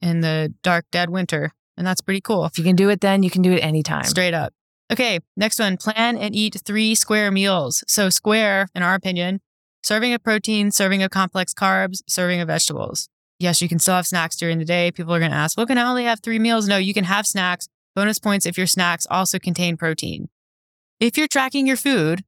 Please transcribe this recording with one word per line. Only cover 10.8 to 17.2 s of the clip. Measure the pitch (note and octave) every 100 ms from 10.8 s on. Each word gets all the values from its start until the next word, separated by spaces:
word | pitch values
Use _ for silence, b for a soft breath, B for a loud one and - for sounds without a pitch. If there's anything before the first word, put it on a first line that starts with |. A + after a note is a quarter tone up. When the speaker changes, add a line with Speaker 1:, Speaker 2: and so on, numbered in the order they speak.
| G3 G3
Speaker 1:
of | F#3+
complex | G3 F#3 F#3+ F3+
carbs, | - G3 F#3+ F#3+ F#3+ -
serving | - F3+ F3+
of | E3
vegetables. | D#3 - C#3+ - - - _ _ -
Yes, | F3+ E3
you | F3
can | E3
still | - F3+
have | F3
snacks | F3+ E3 -
during | E3+ E3
the |
day. | D#3+ F3 F3
People | F3 E3
are | E3+
gonna | E3
ask, | C#3+ D3+ -
"Well, | A#3
can | B3+
I | A#3+
only | B3
have | A#3+ A3+
three | - A3+
meals?" | A3+ A3+ G3+
No, | G3+
you | F#3+
can | G3+
have | F3+ G3+